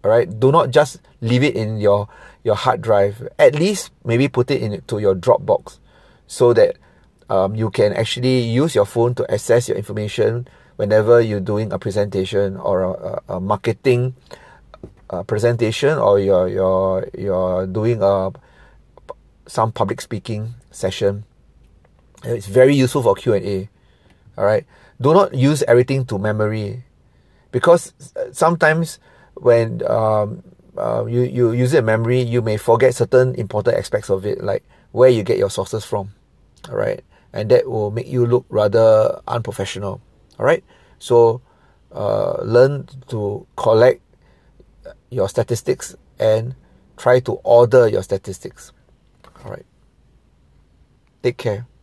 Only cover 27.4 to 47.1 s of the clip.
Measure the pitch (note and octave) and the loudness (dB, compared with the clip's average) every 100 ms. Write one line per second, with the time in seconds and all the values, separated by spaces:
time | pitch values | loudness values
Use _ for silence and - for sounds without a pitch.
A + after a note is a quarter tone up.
27.4 | _ - - E3+ - _ - - - - | _ -2 2 2 0 _ -16 -12 -10 -2
28.4 | E3 E3+ D#3 D#3+ E3 - _ _ _ - | 0 2 2 2 -4 -8 _ _ _ -2
29.4 | A#2+ A#2 A2+ A2+ A#2 A2+ A2 G#2+ G#2 A2+ | 2 2 2 -4 -2 -2 0 -2 -4 -8
30.4 | - _ _ - A2+ A2+ A2+ A#2+ B2 B2 | -18 _ _ -8 -6 -4 -2 -2 -2 0
31.4 | A#2+ A#2+ B2+ D3+ A2 A2 A#2 B2+ A#2+ A#2+ | 0 2 2 2 2 0 0 -2 0 -2
32.4 | A2 G#2 - A#2 C3 A#2+ A#2 B2+ B2+ B2+ | -2 -4 2 4 4 2 2 2 2 -2
33.4 | G#2 G#2 A#2+ - - G#2 - G2 G2+ - | -6 -2 -2 -2 -4 -6 -2 -4 -4 -6
34.4 | G2+ - _ _ _ - C3 A#2 G2 A2+ | -4 -6 _ _ _ 4 4 4 0 0
35.4 | G2+ - G2 A2 - G#2 G2+ _ _ _ | 0 -2 -6 -8 -6 -8 -8 _ _ _
36.4 | _ _ - B2+ G#1+ - _ _ _ - | _ _ -10 -6 -4 -6 _ _ _ -10
37.4 | G#2+ A#2+ - A2+ G#2 A2+ C3 B2+ A#2+ B2 | 2 2 2 -4 -4 -6 -6 -2 2 0
38.4 | - G#2+ G#2 A2+ A2+ A2 A2 - - A#2+ | 0 -2 2 4 6 6 2 -4 -6 -6
39.4 | A2 G#2 G2 - G2 G2 _ _ _ - | -6 -8 -8 -6 -8 -10 _ _ _ -4
40.4 | B2 E3 _ _ _ _ - A#2+ A#2 B2 | 0 0 _ _ _ _ 2 4 4 2
41.4 | _ _ _ _ _ - G#2 G#2+ - - | _ _ _ _ _ -8 -4 -2 -2 -4
42.4 | - A#2 C3+ C#3+ C3 C3+ - A2+ G#2 G2+ | 2 4 4 2 -12 -20 -10 -8 -6 -8
43.4 | - - A2+ A2 B2 - _ _ _ _ | -14 -4 2 6 4 2 _ _ _ _
44.4 | _ _ - _ - - _ B2 G2 - | _ _ -20 _ -20 -20 _ -4 -2 -2
45.4 | A2 A2+ - C3+ - - _ _ A2 A2 | -2 -4 -4 -6 -6 -18 _ _ 0 0
46.4 | A#2 C3 _ _ _ - B2 | -2 -12 _ _ _ -4 2